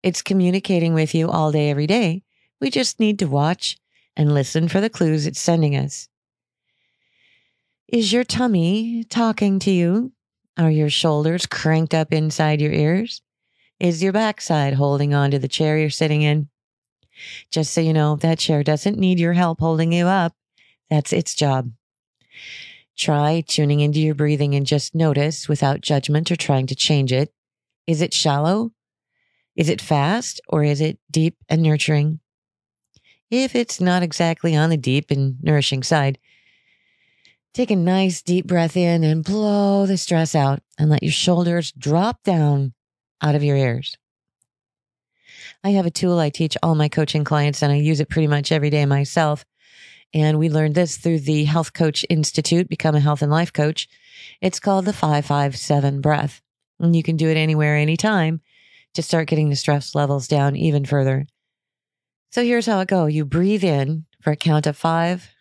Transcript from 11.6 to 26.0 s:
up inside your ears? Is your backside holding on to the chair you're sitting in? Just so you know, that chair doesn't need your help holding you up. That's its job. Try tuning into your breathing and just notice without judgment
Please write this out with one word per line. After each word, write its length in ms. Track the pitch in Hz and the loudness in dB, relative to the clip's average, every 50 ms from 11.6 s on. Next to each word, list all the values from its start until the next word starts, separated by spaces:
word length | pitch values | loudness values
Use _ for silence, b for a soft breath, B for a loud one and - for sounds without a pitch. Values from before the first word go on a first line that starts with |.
| - 160 160 160 165 151 - | 0 0 2 2 0 0 0
up 200 | 160 156 - 165 | -2 0 0 0
inside 480 | 156 156 156 151 - 160 156 151 147 | 0 0 -2 0 0 0 0 2 0
your 100 | 151 151 | 0 0
ears? 500 | 156 - 151 151 170 190 226 240 - - _ _ _ _ _ _ _ _ _ _ _ _ | 0 0 2 2 0 0 -2 -6 -10 -16 _ _ _ _ _ _ _ _ _ _ _ _
Is 240 | - 175 170 156 180 | -2 -2 0 0 -2
your 100 | 190 190 | 0 0
backside 640 | 214 226 214 208 - - - 165 151 143 139 139 | 0 0 0 -2 -6 -4 -2 0 0 2 0 0
holding 380 | 135 143 143 143 139 143 143 143 | 0 2 2 2 0 0 0 2
on 180 | 143 143 139 | 2 2 2
to 80 | 139 139 | 0 0
the 80 | 127 | -2
chair 300 | 135 - - 160 156 151 | -4 -4 -2 0 0 2
you're 120 | 156 156 151 | 0 0 -2
sitting 320 | - - 160 156 151 151 | -2 -2 -2 0 0 2
in? 260 | 151 151 147 151 147 147 _ _ _ _ _ _ _ _ _ _ _ B B B B B B B B B | 2 2 2 0 -2 -4 _ _ _ _ _ _ _ _ _ _ _ B B B B B B B B B
Just 220 | - 160 156 147 - | -4 -4 -4 -2 0
so 80 | 170 | 0
you 100 | 165 160 | 0 2
know, 240 | 160 156 151 151 151 | 2 2 2 2 0
that 220 | 147 - 165 165 156 | 0 0 0 0 0
chair 240 | - - 156 147 143 | 0 0 0 0 2
doesn't 360 | 156 151 147 - 202 208 208 | 0 0 0 -2 -4 -2 0
need 200 | 190 185 185 175 | 0 2 2 2
your 140 | 170 170 175 | 2 2 2
help 260 | 175 180 170 165 - | 2 2 0 0 -2
holding 320 | 160 165 160 156 165 165 | -2 0 0 0 0 0
you 140 | 170 175 175 | 2 2 2
up. 300 | 180 190 190 175 165 _ _ _ _ b b b b b b b _ | 2 2 2 0 -2 _ _ _ _ b b b b b b b _
That's 220 | 156 151 143 - | -2 -2 0 0
its 220 | 175 175 160 - - | -2 -2 -2 -4 -4
job. 380 | - 151 143 135 131 123 120 113 _ _ _ _ _ _ _ _ B B B B B B B B B B B B B B B _ | -2 0 0 0 -2 -4 -6 -12 _ _ _ _ _ _ _ _ B B B B B B B B B B B B B B B _
Try 480 | - - - 151 147 147 151 160 165 156 | -6 -2 0 0 2 2 2 0 0 -2
tuning 340 | - - - 151 143 147 147 | -2 -2 0 0 2 2 2
into 200 | 147 147 147 156 | 2 0 0 0
your 140 | 156 156 151 | 0 0 0
breathing 400 | 139 151 147 151 139 147 143 143 | 0 0 0 0 0 0 0 0
and 120 | 139 139 | -2 0
just 280 | 131 151 147 - - - | 0 0 -2 -2 -4 -2
notice 560 | 160 165 156 139 143 143 156 160 - - - | 0 0 2 2 2 0 -2 -2 -6 -4 -4
without 320 | 151 139 - 135 139 143 | -2 0 2 0 0 -2
judgment 500 | - - 156 139 | -2 -2 -2 0